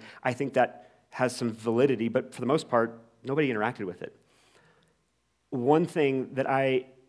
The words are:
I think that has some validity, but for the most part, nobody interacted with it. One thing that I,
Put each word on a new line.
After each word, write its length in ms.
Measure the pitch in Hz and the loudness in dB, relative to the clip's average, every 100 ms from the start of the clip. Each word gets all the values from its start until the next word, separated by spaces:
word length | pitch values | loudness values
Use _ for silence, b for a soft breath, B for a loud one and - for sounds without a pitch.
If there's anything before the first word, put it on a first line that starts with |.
| B B | B B
I 100 | 131 | -4
think 220 | 120 139 | -2 0
that 280 | 127 120 - B B B | 2 2 0 B B B
has 240 | - 127 120 | -2 -2 0
some 160 | 120 | -4
validity, 560 | 113 113 113 139 113 117 | -4 0 2 2 2 0
but 260 | 135 - | -2 -4
for 60 | - | -6
the 60 | 123 | -2
most 220 | 156 - | -2 0
part, 300 | 120 113 117 - _ | 0 0 -4 -20 _
nobody 280 | 120 143 143 | -4 0 0
interacted 340 | 110 110 123 | 0 -2 -4
with 180 | 95 87 | -8 -8
it. 120 | - - _ b b b b b b b _ _ _ _ _ | -14 -16 _ b b b b b b b _ _ _ _ _
One 340 | 131 123 156 | -2 4 4
thing 480 | 170 175 139 131 123 | 2 2 2 0 -2
that 140 | 131 135 | -4 0
I, 380 | 135 135 131 - - | 0 2 0 -2 -14